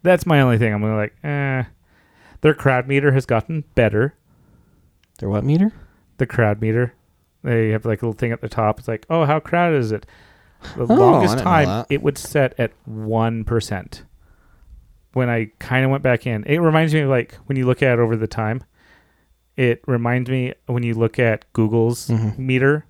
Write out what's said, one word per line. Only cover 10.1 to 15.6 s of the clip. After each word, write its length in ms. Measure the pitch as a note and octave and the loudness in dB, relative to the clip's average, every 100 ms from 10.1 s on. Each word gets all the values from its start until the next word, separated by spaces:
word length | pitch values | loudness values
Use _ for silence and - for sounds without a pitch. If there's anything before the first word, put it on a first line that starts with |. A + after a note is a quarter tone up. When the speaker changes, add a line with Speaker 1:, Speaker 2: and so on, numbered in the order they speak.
| - - _ _ _ - | -20 -20 _ _ _ -18
Speaker 1:
The 100 | - | -8
Speaker 2:
Oh, 100 | A#2+ | 0
Speaker 1:
longest 380 | B3 F#4+ D#4+ - | 4 6 6 2
Speaker 2:
I 40 | - | 0
didn't 80 | |
know 60 | - | 2
Speaker 1:
time, 160 | E3 C#3 | 2 2
Speaker 2:
that. 200 | G#2 - | -2 -4
Speaker 1:
it 120 | C#3+ | -2
would 140 | C#3+ C#3 | -2 -4
set 380 | - D3+ C3 - | -4 0 0 0
at 140 | A#2 _ - | -4 _ -14
one 580 | A2 G#2+ A2+ A2+ A2+ | -10 -2 0 0 -2
percent. 600 | G#2+ A#2 G#2+ G2 - - - _ _ _ _ _ - - _ _ _ | -2 -4 -2 -8 -8 -20 -20 _ _ _ _ _ -20 -20 _ _ _
When 160 | B2+ B2 | -4 -2
I 220 | A#2 A2 | -2 -4
kinda 320 | _ | _